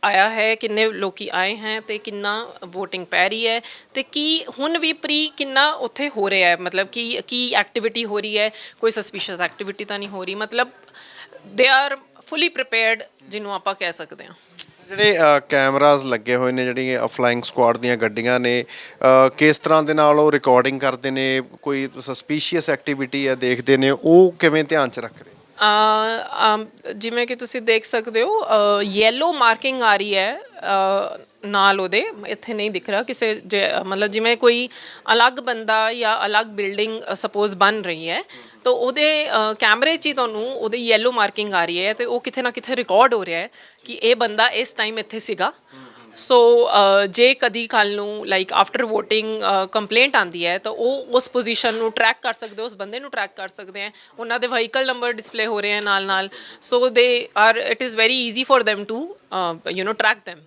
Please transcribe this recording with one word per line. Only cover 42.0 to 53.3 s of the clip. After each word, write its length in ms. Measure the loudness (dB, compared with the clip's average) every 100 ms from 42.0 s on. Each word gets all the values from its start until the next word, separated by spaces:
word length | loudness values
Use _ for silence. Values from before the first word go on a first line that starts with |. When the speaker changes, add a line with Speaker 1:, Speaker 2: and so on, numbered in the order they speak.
Speaker 1:
ਉਹ 160 | -4 -4
ਕਿਤੇ 220 | -6 -6
ਨਾ 80 | -6
ਕਿਤੇ 260 | -6 -6 -6
ਰਿਕਾਰਡ 380 | 0 4 4
ਹੋ 100 | 2
ਰਿਹਾ 160 | -4 -6
ਹੈ 100 | -8 -14 -20 _
ਕਿ 100 | -18
ਇਹ 220 | -2 0 2
ਬੰਦਾ 320 | 0 2 2
ਇਸ 260 | 2 -6
ਟਾਈਮ 240 | -4 -4 -4
ਇੱਥੇ 200 | -8 -8
ਸੀਗਾ। 340 | -8 -2 -4 -4 _ -20 -20 -20 -18 -8
ਸੋ, 520 | 2 6 8 6 4
ਅ, 380 | 4 6 4 2
ਜੇ 280 | 4 4
ਕਦੀ 320 | 4 0 -2 -2
ਕੱਲ੍ਹ 300 | 2 2 0
ਨੂੰ, 240 | -6 -8
like 440 | -2 -2 0 0
after 260 | 0 0 -2
VOTING, 340 | -4 0 -2 -2
ਅ, 400 | -4 0 0 0
ਕੰਪਲੇਂਟ 500 | -4 0 2 4 2
ਆਉਂਦੀ 300 | -2 -2 -2
ਹੈ 120 | -2
ਤਾਂ 140 | -6
ਉਹ 340 | -2 -2 -2 0
ਉਸ 240 | -2 0
ਪੋਜੀਸ਼ਨ 440 | -2 0 0 0
ਨੂੰ 180 | -2 -4
ਟਰੈਕ 240 | 2 0 2
ਕਰ 120 | -6
ਸਕਦੇ, 280 | -8 -12 -12
ਉਸ 140 | -12 -10
ਬੰਦੇ 240 | -12 -10
ਨੂੰ 100 | -10
ਟਰੈਕ 200 | -8 -8